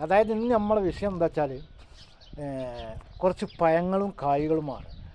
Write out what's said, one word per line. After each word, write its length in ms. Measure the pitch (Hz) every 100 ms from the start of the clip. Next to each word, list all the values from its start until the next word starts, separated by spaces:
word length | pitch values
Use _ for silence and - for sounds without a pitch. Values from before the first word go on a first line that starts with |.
അതായത്, 280 | 156 196 214 220
ഇന്ന് 120 | 240
നമ്മളെ 280 | 226 208 214 185
വിഷയം 240 | - 202 180
എന്താ 120 | 160
വെച്ചാൽ, 240 | 156 143 131 151 - - - - - - 151
ഏ, 40 | 143 135 127 120 113 113 - -
കുറച്ച് 240 | 185 180 202 -
പഴങ്ങളും 500 | 165 165 180 190 202 -
കായ്കളുമാണ്. 640 | 143 143 156 160 147 113 - - -